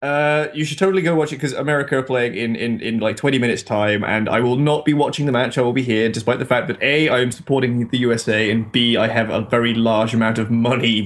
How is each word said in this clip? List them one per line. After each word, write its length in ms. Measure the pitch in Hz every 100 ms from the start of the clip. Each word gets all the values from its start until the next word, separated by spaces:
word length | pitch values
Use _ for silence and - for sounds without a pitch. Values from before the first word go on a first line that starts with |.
uh, 480 | 143 147 151 151 151
you 100 | 151 151
should 120 | 147
totally 240 | 190 190
go 140 | 170 160
watch 180 | 151
it 60 | 131
'cause 140 | 147
America 440 | 127 147 147 131 135
are 60 |
playing 320 | 131 127 120 98
in, 200 | 117 113
in, 240 | 117 113
in, 200 | 110 113
like, 160 | 107 110
twenty 220 | 143 131
minutes' 240 | 120 113
time, 400 | - 107 107 104
and 260 | - 107 110
I 100 | 113
will 180 | 120 127
not 280 | 147 151 156
be 80 |
watching 320 | 147 143 147 143
the 60 |
match. 260 | 120 123 135
I 40 |
will 120 | 123
be 80 | 127
here, 280 | 127 110 113
despite 280 | 113 120 120
the 80 | 127
fact 220 | 123 -
that 100 | 101
A, 260 | 127 147 151
I 120 | 123
am 100 | 123
supporting 560 | - - 139 127 120 117
the 100 | 123
U 140 | 123
S 140 | 113 -
A, 240 | 107 107
and 200 | 113 110
B, 260 | 127 120 110
I 100 | 110
have 240 | 117 110
a 100 | 87
very 320 | 110 120 117
large 400 | 113 113 110 113
amount 240 | 117 110 110
of 140 | 110
money 500 | 117 120 127 117 107